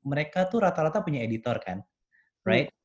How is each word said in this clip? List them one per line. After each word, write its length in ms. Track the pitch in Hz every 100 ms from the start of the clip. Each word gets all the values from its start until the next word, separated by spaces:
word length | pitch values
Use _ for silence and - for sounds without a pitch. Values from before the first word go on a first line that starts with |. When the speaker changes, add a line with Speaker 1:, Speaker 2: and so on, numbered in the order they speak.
Speaker 1:
mereka 440 | 139 143 156 180 185
tuh 140 | 233
rata-rata 400 | 190 - 156 208
punya 200 | 180 143
editor 360 | 117 113 123 110
kan, 220 | - 92
Speaker 2:
Hmm. 640 | - _ _ _ _ _
Speaker 1:
right? 240 | - 113 147 _